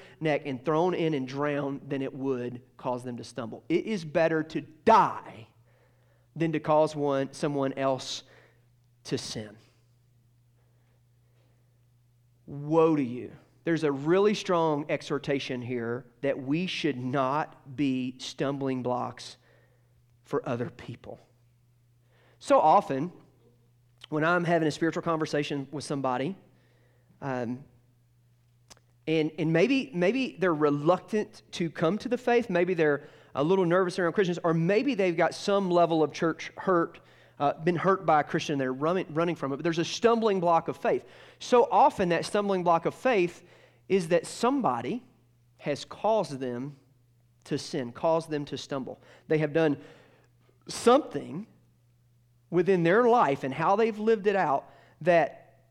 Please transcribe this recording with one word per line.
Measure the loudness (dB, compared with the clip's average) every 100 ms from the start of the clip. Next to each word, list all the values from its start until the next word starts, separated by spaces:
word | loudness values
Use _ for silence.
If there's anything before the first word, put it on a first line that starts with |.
| -18 -4
neck | -2 -2 -2
and | -6
thrown | 0 2 2
in | 0 0
and | -2 -4
drowned | -4 -2 -2 -4 -8 -8
than | -6
it | -6
would | -6 -4 -4 -6 -10 -16 -10
cause | -6 -6
them | -6 -10
to |
stumble. | -12 -10 -10 -8 -2
It | -2 -2
is | -6
better | -2 2 2 2
to | -2 -6 -10 -2 6
die | 6 6 0 -12 -18 -20 _ _ _ _ _ _ _ _ -4
than | -2
to | -2
cause | 2 4 2 0
one, | -2 0 -2
someone | -4 -4 -2 -2
else | -2 -2 -2 -4 -12 -14 -20 _ _ _ _ _ _ -8
to | -6
sin. | -6 -12 -12 -18 _ _ _ _ _ _ _ _ _ _ _ _ _ _ _ _ _ _ _ _ _ _ _ _ _ _ _ _ -16
Woe | -10 0 4 4 4
to |
you. | -2 -6 -12 -16 _ _
There's | -4 0
a | 0
really | -2 2 4 4
strong | 2 0 0 2 0 -2
exhortation | -6 -4 -6 -2 -4 -4 -8
here | -6 -6 -4 -6 -10 _
that | -4 -4
we | -2 -2 -2
should | -4 -2 -2
not | -2 -2 0 -2 -4 -10 -12 -4
be | -2 -2 -4 -8
stumbling | -12 -6 -4 -4 -4 -4
blocks | -4 -4 -6 -10 -18 -20 _ _ _ _ _ _ _ _ -6
for | -4 -4
other | -6 -6
people. | -10 -16 -16 -16 -20 _ _ _ _ _ _ _ _ _ _ _ _
So | 2 4
often, | 6 4 4 -2 -4 -10 _ _ _ _ _ _ _ _ -8
when | -2 2
I'm | 2
having | 2 2 2
a |
spiritual | 0 -2 -2
conversation | -2 -2 -2 -2 -2 -6 -8
with | -10 -6
somebody, | -4 -2 -2 -4 -8 _ _ _ _ _ _ _ -12
um, | -6 -6 -6 -8 -12 _ _ _ _ _ _ _ _ _ _ -20 _ _ -2
and, | 0 0 -2
and | 0
maybe, | 4 4 2 -2
maybe | 0 0 0 -2 -2
they're | -2
reluctant | 2 2 2 2 2 0 -4 -4 -10 _
to | -6 -6
come | -2 -2 0
to | -4
the | -4
faith, | 0 0 2
maybe | 0 0
they're | 2 2 0 -4 -20 -10 -2
a |
little | 2 2
nervous | 4 2 2 0
around | 0
Christians, | 2 0 0
or | 0
maybe | 2 2 2 2 0
they've | 0 2
got | 0
some | 0 0 0 4
level | 4 4 4
of | 2
church | 2 -2 -2 -8 -6
hurt, | 2 2 2 -6 -20 -20 _ -2
uh, | -2
been | 0 -2 0
hurt | 2 2 2
by | 2
a |
Christian, | 2 -2 -2 -2
they're | -2
running, | -2 -2 -2 -2
running | -2 -2 -2
from | -4
it, | -4
but |
there's | -2 -2
a | -4
stumbling | 2 2 4 2 2
block | 2 2 0
of | -4
faith. | -2 -2 -4 -20 -20 -14
So | 2 4 6
often | 6 4 4 0
that | 0 0
stumbling | -2 0 0
block | 2 2 0
of |
faith | -2 2 2 0 -4 -20 -20 _ _ -2
is | -2 2
that | 0 -2
somebody | -2 0 2 0 -2 -4 -8 -10 _ _ _ _ _
has | -6 -6 -8
caused | -4 0 0 -2 -6
them | -6 -6 -8 -14 _ _ _ _ _ _ -8
to | -6
sin, | -6 -8 -8
caused | -2 0 0 -2
them | -6 -6
to | -10
stumble. | -8 -8 -8 -14 -20 -10 -2
They | 0
have | 2
done | 2 2 0 -8 -20 _ _ _ _ _ _ -14
something | 0 4 4 2 -8 -10 -12 -12 _ _ _ _ _ _ _ _ _ -4
within | 0 2 2
their | 4 4 6
life | 4 4 0
and | -4
how | -2 2 2
they've | 2 0
lived | 0 0 2
it | 0
out | 2 -2 -4 -18 _ -4
that | 4 4 4 -4 -20 _ _